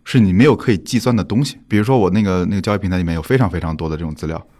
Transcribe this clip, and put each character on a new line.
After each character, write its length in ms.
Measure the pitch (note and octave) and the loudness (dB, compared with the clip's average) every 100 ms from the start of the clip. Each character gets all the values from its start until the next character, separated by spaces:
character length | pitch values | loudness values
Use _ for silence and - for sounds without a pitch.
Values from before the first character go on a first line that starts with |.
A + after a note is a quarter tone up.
是 140 | - C3 | -2 2
你 140 | G2 | 4
没 120 | F#2 | 4
有 120 | C#3+ G#2 | 4 4
可 160 | - | 0
以 60 | F#2+ | -2
计 200 | - A#2 | -2 -2
算 160 | B2 | 0
的 80 | A2 | -2
东 220 | E2 G#2+ | 0 -2
西。 140 | C#3+ - - | -2 -8 -2
比 80 | G#2 | 0
如 80 | |
说 140 | G#2+ B2+ | 2 2
我 120 | F2+ | 2
那 120 | G#2+ | 2
个， 220 | G2+ F#2 F2 | 0 0 -2
那 100 | G2+ | -2
个 40 | |
交 140 | G#2+ | -2
易 40 | G#2 | -2
平 120 | F#2 | -2
台 60 | F2+ | -2
里 80 | |
面 100 | E2+ | -2
有 80 | E2 | -4
非 140 | - C3 | 0 2
常 120 | G2+ | 2
非 120 | E2+ | 0
常 160 | D#2+ D#2 | -4 -4
多 120 | D#2+ | -6
的 80 | D#2 | -6
这 60 | |
种 120 | D#2+ | -6
资 120 | D2+ D#2 | -8 -8
料， 180 | E2 - | -8 -12